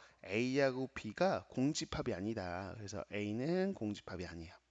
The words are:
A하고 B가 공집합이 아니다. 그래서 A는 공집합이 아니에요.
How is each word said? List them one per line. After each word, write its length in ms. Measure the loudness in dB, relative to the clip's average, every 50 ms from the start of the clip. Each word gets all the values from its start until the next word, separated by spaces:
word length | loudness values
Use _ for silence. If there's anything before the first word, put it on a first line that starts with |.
| -8 -20 -20 _ -6
A하고 640 | 0 2 2 2 4 4 6 6 4 4 2 -2 -4 -4
B가 520 | -6 -6 -4 0 2 4 4 2 2 -2 -2
공집합이 640 | 0 2 4 4 4 2 -2 -2 -2 -2 0 0
아니다. 600 | 0 0 0 -2 0 0 -2 -2 -2 -2 -4 -6 -6
그래서 280 | -8 -8 -6 -6 -6 -6 -4
A는 600 | -2 -2 0 0 0 0 0 2 2 2 2 2 0
공집합이 520 | 0 -2 -2 -2 -4 -6 -8 -6 -6 -6
아니에요. 260 | -6 -8 -10 -10 -12 -14 -18 _ _